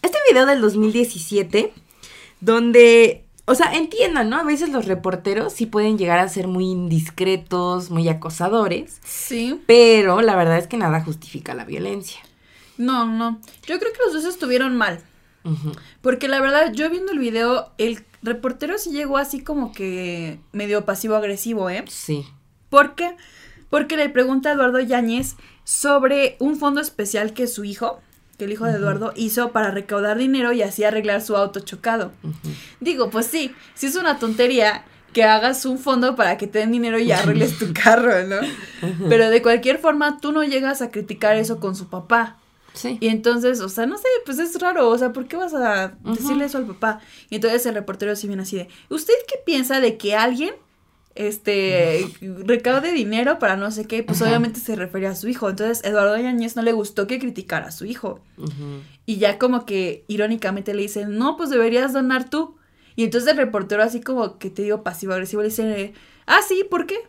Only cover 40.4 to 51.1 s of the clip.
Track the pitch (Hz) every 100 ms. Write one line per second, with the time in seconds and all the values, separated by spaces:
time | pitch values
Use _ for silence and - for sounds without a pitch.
40.4 | 302 269 269 269 240 208 202 202 214 220
41.4 | 220 190 190 190 180 185 165 233 226 -
42.4 | _ _ _ - 247 226 226 220 233 240
43.4 | 247 247 190 208 233 415 508 494 370 262
44.4 | 339 339 359 359 240 240 254 262 254 339
45.4 | 359 302 240 202 190 - - 226 277 285
46.4 | 285 277 226 185 220 214 - - - 214
47.4 | 226 240 240 214 202 190 202 208 202 196
48.4 | 190 190 175 - _ 311 311 466 - 539
49.4 | - 285 254 269 240 220 202 214 240 247
50.4 | 330 523 _ _ _ _ _